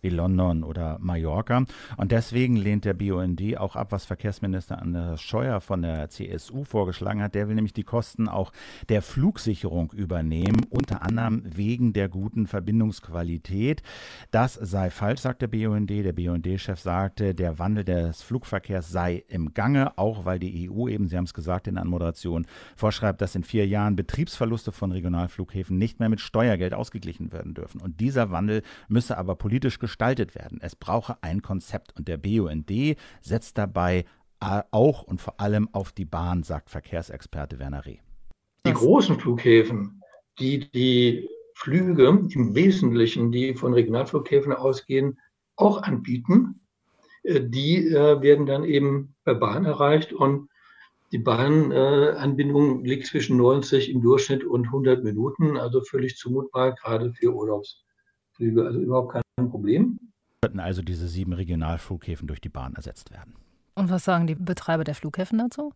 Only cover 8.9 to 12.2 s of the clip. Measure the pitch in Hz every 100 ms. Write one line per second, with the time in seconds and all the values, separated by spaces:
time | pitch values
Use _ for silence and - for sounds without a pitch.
8.9 | 107 - - 170 - 113 98 92 85 82
9.9 | 104 92 85 80 80 92 - - - -
10.9 | - 85 117 117 110 - 82 101 120 120
11.9 | 101 98 92